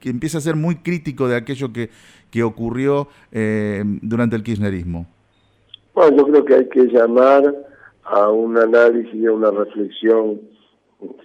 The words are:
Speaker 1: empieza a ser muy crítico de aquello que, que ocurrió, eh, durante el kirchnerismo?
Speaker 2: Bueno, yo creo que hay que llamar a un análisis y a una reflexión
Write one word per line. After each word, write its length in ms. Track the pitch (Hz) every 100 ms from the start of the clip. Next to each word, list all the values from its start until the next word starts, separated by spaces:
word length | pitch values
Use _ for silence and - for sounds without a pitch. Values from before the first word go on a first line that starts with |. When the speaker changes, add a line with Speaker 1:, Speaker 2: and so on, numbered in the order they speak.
Speaker 1:
empieza 360 | 131 123 156 160
a 20 |
ser 160 | 156 156
muy 200 | 170 165
crítico 520 | 170 175 151 131 127
de 80 | 120
aquello 360 | 113 131 131
que, 180 | 113 113 _ _ _ _
que 140 | 113
ocurrió, 640 | 117 110 113 120 139 143 143 _ _
eh, 500 | 110 107 107 107 101 104 98
durante 340 | 110 117 117 113
el 80 |
kirchnerismo? 600 | 107 104 104 95 87 85 85 _ _ _ _ _ _ - _
Speaker 2:
Bueno, 240 | - 160 139
yo 80 | 139
creo 160 | 147
que 100 | 135
hay 140 | 131 127
que 160 | 131 123
llamar 560 | 120 117 123 131 139 143 143 - - - _
a 240 | 82 101 104
un 280 | 110 113 117
análisis 560 | 113 117 117 117 113
y 120 | 110 113
a 60 |
una 180 | 110 107
reflexión 880 | 101 104 107 98 - 113 113 110 104 - _ _ _ _ _ 98 -